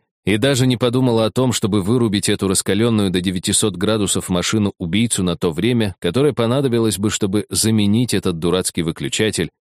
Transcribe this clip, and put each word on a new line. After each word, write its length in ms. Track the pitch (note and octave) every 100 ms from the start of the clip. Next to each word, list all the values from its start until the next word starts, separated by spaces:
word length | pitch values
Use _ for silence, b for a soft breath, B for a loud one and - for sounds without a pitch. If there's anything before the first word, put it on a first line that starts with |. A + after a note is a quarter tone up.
| _ _
и 120 | - G#2+
даже 300 | C3 C3 B2+
не 100 | A#2+
подумала 480 | B2 B2 B2+ A2+
о 60 | A2
том, 220 | - B2+
чтобы 300 | G#2+ G#2+ G#2
вырубить 460 | F#2 B2 A2+ G2 G2
эту 180 | G2+ F#2+
раскаленную 640 | F#2+ - G2 A#2+ A2 G2
до 100 | F2+
девятисот 560 | F2+ F#2 - F#2+ G#2+ F2
градусов 520 | G2+ A2 F#2+ G2 -
машину-убийцу 920 | F2+ - A2 G2+ - F2 G2 A#2 -
на 140 | F2+ E2+
то 140 | F2+
время, 460 | D#2 G#2+ A#2+ G#2+ -
которое 340 | F2 A#2+ D3
понадобилось 680 | A#2+ A2+ C3 C3+ A#2 A2+ G2
бы, 120 | G#2
чтобы 360 | - G#2 G#2 -
заменить 640 | F#2+ A2+ A2 G2+ G#2+ B2
этот 260 | G2 F#2+ E2+
дурацкий 440 | F2 F#2 F2+ -
выключатель 680 | E2 - C#2 - G#2+ G2 D#2+ - _